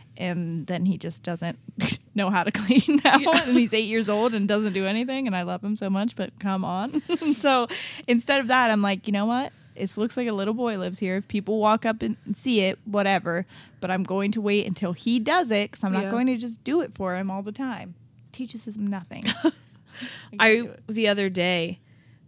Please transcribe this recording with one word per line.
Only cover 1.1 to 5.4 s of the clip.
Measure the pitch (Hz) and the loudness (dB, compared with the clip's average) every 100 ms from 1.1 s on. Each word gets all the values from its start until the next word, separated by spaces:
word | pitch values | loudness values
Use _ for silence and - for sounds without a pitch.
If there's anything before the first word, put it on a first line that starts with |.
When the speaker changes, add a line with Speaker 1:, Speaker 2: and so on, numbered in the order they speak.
| - | -10
Speaker 1:
doesn't | - 170 170 - - - - | -8 -6 -8 -8 -14 -6 -4
<laughs> | - - - | -4 -6 -2
know | 190 | 2
how | 196 | 2
to | 185 | 0
clean | 208 202 269 - 285 | -2 4 4 6 4
<laughs> | |
now. | - 294 | 6 6
Speaker 2:
Yeah. | 285 330 285 | 6 4 6
Speaker 1:
And | 247 | 4
he's | 233 | 4
eight | 220 220 | 2 2
years | 226 208 | 0 2
old | 208 240 | 2 2
and | 220 196 | 2 2
doesn't | 208 214 | 2 2
do | 190 | 0
anything. | 190 220 262 269 262 | 0 -2 -2 -4 -2
And | |
I | 185 | -2